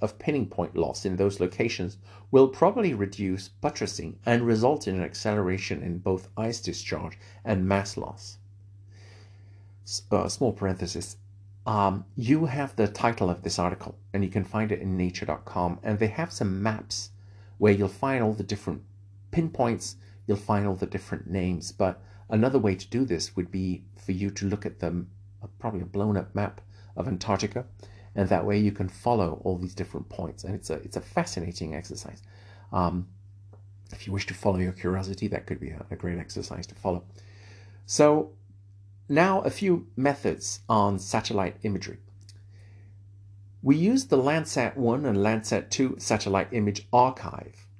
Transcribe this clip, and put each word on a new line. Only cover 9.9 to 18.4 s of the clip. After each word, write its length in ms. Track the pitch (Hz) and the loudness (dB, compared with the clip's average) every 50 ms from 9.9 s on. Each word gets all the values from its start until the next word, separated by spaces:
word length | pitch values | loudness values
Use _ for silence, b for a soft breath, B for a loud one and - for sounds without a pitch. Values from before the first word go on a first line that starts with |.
| - - - - | -10 -10 -2 0
uh, 160 | 107 98 95 90 | 2 2 2 0
small 240 | - - 143 117 | 0 0 0 0
parenthesis. 680 | 104 - 104 95 92 90 92 85 - 85 85 - - - - - - - - - - - - - | 0 0 0 -2 0 -2 -4 -6 -6 -6 -8 -8 -12 -16 -20 -20 -20 -20 -20 -20 -20 -8 -4 -2
Um, 380 | 110 104 101 98 95 101 - - - | 2 4 4 4 2 0 -4 -8 -8
you 320 | - 120 110 143 156 165 143 | -6 2 2 4 4 4 0
have 280 | 123 143 139 135 - | 0 -2 -4 -4 0
the 120 | - 107 101 | 0 0 0
title 420 | - - - 117 117 - 101 90 | 2 2 0 0 2 2 2 0
of 140 | 85 - - | 0 -2 -4
this 160 | 87 - - | -4 -2 0
article, 360 | 87 90 92 - - - - - - - - | 0 0 0 -4 -8 -14 -16 -16 -12 -6 -2
and 100 | 98 101 | -2 -2
you 60 | 90 | 0
can 140 | - 110 95 | 0 -2 -2
find 280 | - - 107 110 107 | -2 -2 -2 0 0
it 100 | 101 - | -2 -2
in 160 | - 95 92 92 | -2 -2 0 0
nature 280 | 90 90 90 - - | 0 -2 -2 -4 -4
dot 200 | 76 76 - - | -4 -4 -6 -6
com, 340 | - - 92 90 87 85 - - | -6 -2 -2 0 0 -2 -2 -2
and 160 | 110 107 104 | -2 0 2
they 80 | 110 107 | 2 0
have 260 | 104 - 165 170 - | 0 -2 -4 -6 -4
some 300 | - 113 101 95 95 101 | -2 -2 0 0 0 0
maps 480 | 110 110 107 - - - - - - b b b b b b b b b b | -2 -2 -2 -6 -8 -10 -10 -10 -12 b b b b b b b b b b
where 140 | 101 107 101 | 6 6 6
you'll 140 | 101 101 98 | 6 4 0
find 360 | - - - 135 135 127 113 | 0 -2 -2 0 0 2 2
all 100 | 107 107 | 2 0
the 100 | 104 | 0